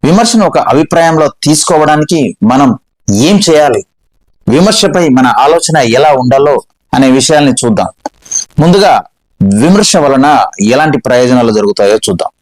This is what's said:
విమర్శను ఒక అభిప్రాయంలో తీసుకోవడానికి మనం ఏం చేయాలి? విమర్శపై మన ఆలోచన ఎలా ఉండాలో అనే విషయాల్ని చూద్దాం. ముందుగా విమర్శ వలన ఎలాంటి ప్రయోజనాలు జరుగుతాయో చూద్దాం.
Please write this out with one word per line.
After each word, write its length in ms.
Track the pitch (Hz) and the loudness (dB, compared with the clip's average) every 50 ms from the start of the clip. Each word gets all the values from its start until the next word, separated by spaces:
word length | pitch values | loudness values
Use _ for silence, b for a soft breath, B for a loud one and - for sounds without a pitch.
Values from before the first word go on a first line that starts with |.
| - 135 | 0 0
విమర్శను 380 | 170 208 247 - - 220 202 165 | 0 2 0 0 0 0 0 0
ఒక 80 | - 156 - - | 0 -2 -2 0
అభిప్రాయంలో 560 | 123 139 160 - - 170 165 165 160 156 156 139 - _ - | 0 0 0 0 0 0 0 0 0 0 -2 -2 -4 _ -2
తీసుకోవడానికి 760 | 147 156 151 - - 175 156 151 151 151 147 151 147 180 165 139 104 - _ - 110 | -2 -2 -2 0 -2 0 0 2 0 0 0 -2 -2 -2 -2 -2 -4 -4 _ -2 0
మనం 200 | 123 131 143 131 110 - _ _ _ _ _ - 98 101 123 165 | 2 2 2 0 0 -4 _ _ _ _ _ -4 -2 0 0 2
ఏం 80 | 208 196 208 | 0 0 0
చేయాలి? 360 | 175 160 151 147 143 120 104 - _ _ _ _ _ _ _ _ _ _ _ _ - 113 | 2 2 2 2 0 0 -4 -6 _ _ _ _ _ _ _ _ _ _ _ _ -2 0
విమర్శపై 500 | 147 180 208 214 214 - 196 147 180 175 156 127 127 | 2 2 0 0 0 -2 -2 -2 -2 0 0 0 0
మన 80 | 127 123 113 107 127 | 0 0 0 0 2
ఆలోచన 320 | 143 160 170 - - 160 156 131 117 113 123 | 2 2 0 -2 -2 -2 0 0 0 0 2
ఎలా 120 | 143 156 147 131 123 | 2 2 2 0 0
ఉండాలో 320 | 123 135 135 139 147 143 107 - _ _ _ _ _ - | 0 0 2 2 2 0 -2 -4 _ _ _ _ _ -2
అనే 140 | 131 135 131 131 135 | 0 2 2 2 0
విషయాల్ని 360 | 127 - 165 151 147 139 123 - | 0 0 0 2 2 0 -2 -2
చూద్దాం. 280 | - 120 107 - 95 87 - _ _ - _ _ _ B B B B B _ - | -2 -2 -2 -2 -4 -6 -8 _ _ -16 _ _ _ B B B B B _ -2
ముందుగా 320 | 147 170 175 202 202 190 139 107 - - _ _ _ _ _ _ - 98 98 104 120 | 0 2 2 2 2 2 0 0 -2 -8 _ _ _ _ _ _ -2 -2 0 0 2
విమర్శ 280 | 165 190 214 226 - - 185 151 | 2 2 0 0 0 0 0 0
వలన 240 | 139 135 135 135 147 151 123 101 - - - 101 107 120 | 0 0 2 2 2 2 2 0 -2 -4 -4 -2 0 0
ఎలాంటి 240 | 139 156 160 156 135 - | 0 0 0 -2 -4 -2
ప్రయోజనాలు 460 | - 123 123 123 123 127 127 120 113 107 107 | 0 0 0 2 2 0 0 0 0 0 0
జరుగుతాయో 400 | 104 101 101 - 104 101 107 110 - | -2 -2 -2 0 0 0 0 0 -2
చూద్దాం. 240 | - 98 82 - - _ _ | -4 -4 -4 -6 -8 _ _